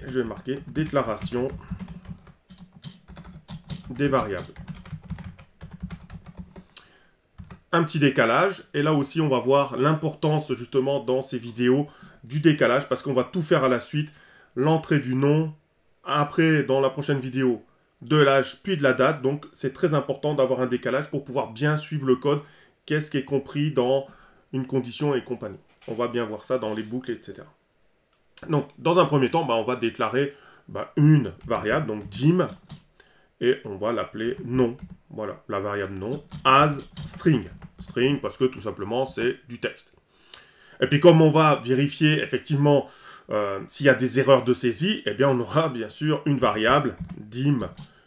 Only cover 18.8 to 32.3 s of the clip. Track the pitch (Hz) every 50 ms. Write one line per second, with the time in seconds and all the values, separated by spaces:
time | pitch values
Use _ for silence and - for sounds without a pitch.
18.8 | 143 131 123 107 127 143 160 147 123 131 147 147 - - - - - 131 131 -
19.8 | - 160 151 143 135 - 135 - - 147 147 139 131 123 131 123 127 120 123 123
20.8 | - 127 120 139 147 - - 143 143 - 123 139 117 110 113 113 143 147 151 151
21.8 | 151 - 156 147 135 131 127 123 - 143 147 147 147 - - - _ _ _ _
22.8 | _ - 147 151 151 - - 143 131 - 139 135 135 - - 147 147 151 151 131
23.8 | 120 127 135 139 135 - - - - _ _ _ _ _ - 131 131 131 135 135
24.8 | 120 120 113 - 151 147 139 123 - - 123 113 117 107 92 - - _ _ _
25.8 | - - 117 110 120 120 117 120 117 104 107 101 - - 131 127 110 110 107 107
26.8 | 110 107 117 127 127 - 117 107 - - 98 - - - _ _ _ _ _ _
27.8 | _ _ _ _ _ _ _ _ _ _ _ - - - 160 147 127 - - -
28.8 | 123 160 175 185 170 147 147 139 131 117 - 123 - 127 117 113 107 117 127 113
29.8 | 113 113 107 - 120 107 107 131 143 - - - - - - - _ - 101 104
30.8 | - - - - 147 151 156 147 123 95 82 - - - 113 101 95 104 120 156
31.8 | 156 113 107 104 98 101 101 113 131 151